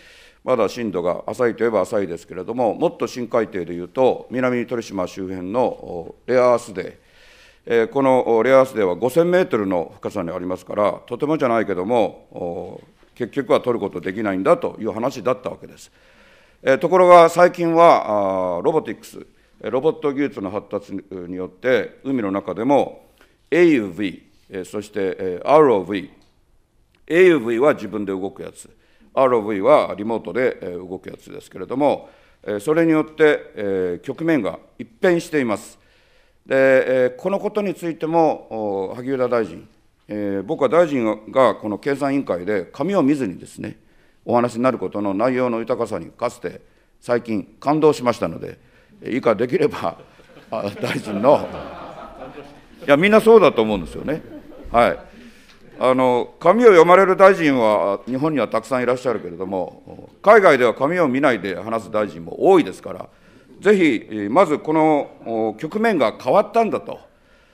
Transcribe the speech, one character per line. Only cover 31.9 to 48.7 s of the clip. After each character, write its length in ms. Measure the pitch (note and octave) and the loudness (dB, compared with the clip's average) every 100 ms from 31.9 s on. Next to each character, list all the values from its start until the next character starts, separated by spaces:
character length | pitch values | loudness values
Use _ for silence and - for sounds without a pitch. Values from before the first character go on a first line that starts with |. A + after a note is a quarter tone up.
| G#2 - _ _ _ | 0 -4 _ _ _
え 120 | - G#2 | -8 -4
ー、 40 | |
そ 140 | B2 | -2
れ 120 | D#3 E3 | 2 2
に 60 | |
よ 100 | D#3 | 2
っ 40 | D#3 | 0
て、 80 | - D#3 D3 - - | 2 2 2 -4 -8
え 420 | G2+ F#2+ F#2 F2 | -4 -2 -4 -6
ー、 60 | - | -10
局 180 | B2+ | -6
面 160 | E3 D#3 | -2 0
が 200 | F#2 E2 _ - | -2 -6 _ -20
一 100 | A#2 _ | -20 _
変 180 | F#3+ E3+ | 0 0
し 100 | E3+ | 0
て 100 | D3+ | -2
い 40 | |
ま 120 | B2 G2+ | -2 -4
す。 220 | - - _ _ _ _ _ _ - | -8 -20 _ _ _ _ _ _ -4
で、 600 | C3+ C3+ C3 - C3 B2+ | 2 4 4 4 2 0
え 0 | |
ー、 100 | B2+ | -2
こ 140 | F#3+ | -4
の 100 | G3 | -4
こ 100 | G3+ | -4
と 100 | G#3 | -4
に 140 | G3+ | -4
つ 140 | E3 E3+ | -6 -8
い 80 | D#3 | -6
て 100 | D#3 | -2
も、 840 | E3 D#3+ A#2+ - A2+ G#2+ G2 F#2+ | 2 2 0 -6 -6 -4 -4 -4
お、 40 | |
萩 180 | G#2 B2+ | -8 -6
生 60 | C3+ | -2
田 100 | B2 | 0
大 180 | A#2+ G#2 | 0 -2
臣、 220 | F2 - _ _ _ - | -8 -20 _ _ _ -12
え 320 | G#2+ G#2 G2 | -8 -6 -6
ー、 20 | |
僕 180 | F#2+ D3+ | -6 -2
は 60 | C3+ | 2
大 200 | D#3 E3+ | 2 2
臣 440 | C#3+ A2 G#2 - | 0 -2 -4 -4
が 240 | A2+ B2 F#2+ | 2 2 0
こ 120 | A2 | -6
の 100 | G2 | -6
経 180 | C#3+ C#3 | -4 -4
産 160 | C#3 | -2
委 40 | C#3 | -4
員 60 | |
会 220 | A#2+ F2+ F2+ | -4 -4 -4
で 220 | G#2 F2 | -6 -6
紙 220 | - D#3 | -6 -2
を 80 | G3+ | 0
見 140 | C3+ D3 | 2 0
ず 100 | A2+ | -4
に 100 | - | -8
で 80 | - | -16
す 120 | - | -14
ね、 200 | - - _ _ _ _ | -14 -16 _ _ _ _
お 120 | - A#2 | -2 0
話 200 | B2 A2+ | 0 0
に 60 | |
な 80 | B2+ | -2
る 80 | A2+ | -2
こ 100 | F#2 | -4
と 120 | G#2 | -6
の 100 | G#2 | -4
内 220 | F#2+ B2 | -2 -2
容 160 | B2+ B2+ | 0 -2
の 80 | A2+ | -4
豊 220 | A2+ A#2+ | -4 -6
か 80 | A2 | -6
さ 100 | G2+ | -8
に 80 | E2 | -12
か 240 | - A#2+ | -8 -8
つ 100 | - | -8
て 200 | F2 - _ _ _ _ | -12 -14 _ _ _ _
最 220 | - A#2+ | -4 -2
近 340 | A2+ G#2+ - _ | -2 -6 -6 _
感 220 | - D#3 | -2 2
動 120 | D3+ | 2
し 120 | D3 | 2
ま 80 | B2 | -2
し 80 | A#2 | -2
た 80 | F2 | -4
の 100 | E2 | -6
で、 200 | - F2 _ | -14 -16 _